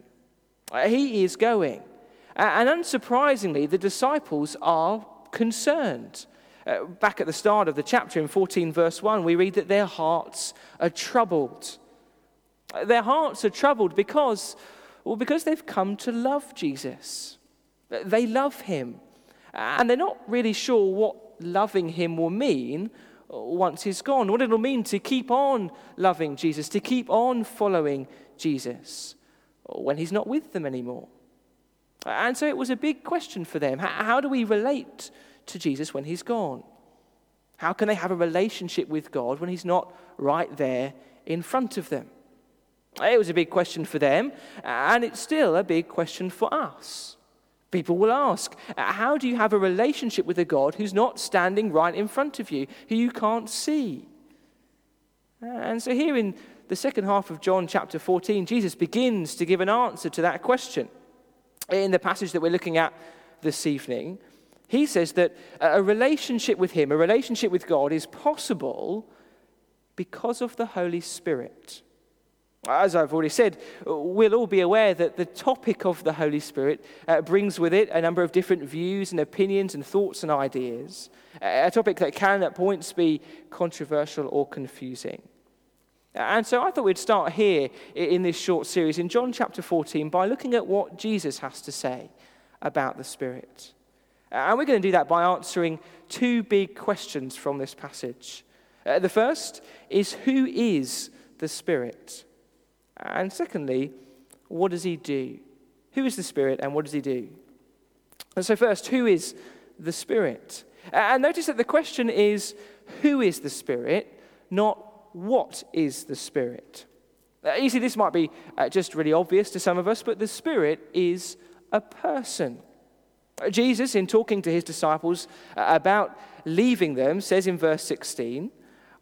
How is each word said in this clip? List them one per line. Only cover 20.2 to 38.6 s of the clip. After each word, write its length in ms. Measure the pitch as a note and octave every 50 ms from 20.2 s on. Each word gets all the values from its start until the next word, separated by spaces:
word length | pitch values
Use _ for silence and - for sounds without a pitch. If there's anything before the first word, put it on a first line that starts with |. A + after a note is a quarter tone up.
| - G#3
really 260 | A#3 A#3+ A3+ A3+ G#3
sure 400 | - - - B3 A3 G3 F#3+ F#3+
what 480 | G3+ A3 G3+ - - - - - -
loving 480 | E3+ E3+ F3 G3 G#3+ G#3 G3+ F#3+ F3 E3
him 280 | E3 E3+ F3 E3+ E3 E3
will 120 | E3 E3
mean 600 | F3+ G#3+ C#4 C4+ E3+ C3 B2 A#2+ C#3 D#3+ G3+ A3+ - - - - - - _ _
once 540 | - A#2+ G#2+ A#2+ E3 F3 F#3 F3 D3 - -
he's 180 | G3+ F#3+ -
gone, 300 | - - C#4 C4 A3 F#3+
what 100 | G#3 A#3+
it'll 160 | C4 A3+ A3+ A3
mean 260 | A3 C4+ C#4 A#3+ G3+
to 160 | - G3+ G3
keep 320 | - - C4+ B3+ - -
on 400 | A#3+ C4+ C#4 C#4 C4+ A#3 G3 E3 - - - - -
loving 400 | - F3+ F#3 F3 D#3+ E3 D3+ C#3
Jesus, 340 | - - D#3+ D3 D3+ D3 -
to 100 | - G3+
keep 300 | - - B3 B3+ - -
on 340 | D#3+ A3 A#3+ B3+ B3+ A#3 G#3+
following 640 | - - - G#3 G3+ F#3+ E3+ D3+ D3 C#3+ C#3 C3 - - - - - _ -
Jesus 800 | - E3 C#3+ C3 A#2+ B2 A#2+ B2 - - - - - - - - _ _ _ _ _ _ _ _ _
when 320 | - - - - C#3 C#3+ D3+
he's 140 | E3 D#3+
not 160 | F#3+ G#3 - G#3+
with 260 | C4 D#4 D4+ - -
them 120 | F#3 D#3
anymore. 420 | C#3 C3 B2+ B2 A#2+ B2 B2 - - _ _ _ _ _ _ _ _ _ _ _ _ _ _ _ _ _ _ -
And 320 | - - B2 G#3 A#3+ B3+ -
so 100 | D4+ D4+
it 80 | -
was 140 | - C4 A#3
a 60 | B3+
big 280 | - - D#4 D4 - -
question 400 | - - F4 - - - F#3+ E3
for 160 | - - D#3
them. 200 | D3 C3+ C3 C3+
H-, 80 | F#3+ -
how 340 | - - G#3+ A3 A#3+ C4+
do 80 | C#4 C#4
we 140 | C4+ B3+ A3+
relate 680 | G3+ A3 G#3 A3 C4+ C#4+ B3+ - - - - - - - - - - - _ _ -
to 120 | - F3+
Jesus 340 | - D#3+ C3+ C3+ D3+ - -
when 120 | C#3+ C#3
he's 180 | D#3 E3+ F3 -
gone? 400 | - A#3+ A3+ G3 D3+ B2+ B2 - - _ _ _ _ _ _ _ _ _ _ _ _ _ _ _ _ _ -
How 160 | D#3 E3 G3+
can 140 | - G#3+ G#3+
they 80 | G#3+
have 160 | F3+ E3 F#3
a 40 | F#3
relationship 720 | E3+ E3+ E3+ D#3+ F3+ G3 A3 - -